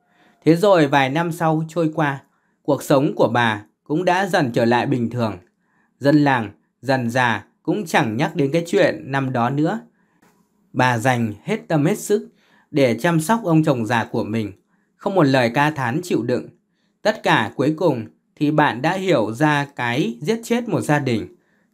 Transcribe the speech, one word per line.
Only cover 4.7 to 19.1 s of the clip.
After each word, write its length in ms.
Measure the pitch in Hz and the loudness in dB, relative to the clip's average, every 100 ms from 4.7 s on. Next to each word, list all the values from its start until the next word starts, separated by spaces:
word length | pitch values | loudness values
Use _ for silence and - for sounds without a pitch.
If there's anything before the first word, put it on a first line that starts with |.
| 120 110 | 2 0
bình 240 | 131 117 | -2 -2
thường. 260 | 120 110 92 _ _ _ _ _ - | -2 -4 -6 _ _ _ _ _ -4
Dân 260 | 139 151 | 2 4
làng 280 | 143 127 104 - _ _ | 4 2 -2 -10 _ _
dần 280 | 123 127 117 | -4 -2 0
già 360 | 127 123 104 - _ | 0 0 -2 -8 _
cũng 240 | - 196 175 | -6 -4 -2
chẳng 300 | 190 123 110 | 0 0 -2
nhắc 200 | 180 170 | -2 -2
đến 140 | 139 | -2
cái 120 | 165 170 | -2 0
chuyện 460 | 202 143 101 117 | 2 2 0 -6
năm 200 | 139 131 | -4 -2
đó 180 | 127 120 | -2 -2
nữa. 300 | 143 160 226 - _ _ _ _ _ _ _ _ | 0 -2 -4 -10 _ _ _ _ _ _ _ _
Bà 260 | 127 127 120 | 0 0 2
dành 360 | 127 123 113 98 | 0 0 -2 -6
hết 260 | - 220 - | -6 -6 -2
tâm 180 | 156 151 | 0 0
hết 120 | 214 | -2
sức 300 | - 208 - _ _ _ _ | -2 -2 -4 _ _ _ _
để 280 | 143 131 113 | 2 2 2
chăm 220 | 175 165 | 0 0
sóc 200 | 156 226 | 2 0
ông 200 | 180 160 | 2 2
chồng 220 | 156 123 110 | 4 0 0
già 180 | 120 | -2
của 200 | 107 123 | -2 -4
mình, 280 | 101 113 101 92 _ _ _ _ | -4 -4 -6 -10 _ _ _ _
không 180 | 202 | -2
một 80 | 190 | 2
lời 280 | 139 135 117 | 4 4 2
ca 160 | 139 151 | 2 0
thán 300 | 151 123 147 | 0 -4 -4
chịu 200 | 180 156 | -2 -4
đựng. 260 | 117 117 - - _ _ _ _ | -2 -4 -6 -18 _ _ _ _
Tất 200 | 208 226 | -4 -2
cả 300 | 190 147 104 - | 0 0 0 -2
cuối 180 | 135 156 | -2 0
cùng 300 | 175 117 113 _ _ - | 0 -2 -6 _ _ -4
thì 140 | 147 | -2
bạn 320 | 151 143 110 | 2 0 0
đã 100 | 151 | -4
hiểu 400 | 190 185 | -2 0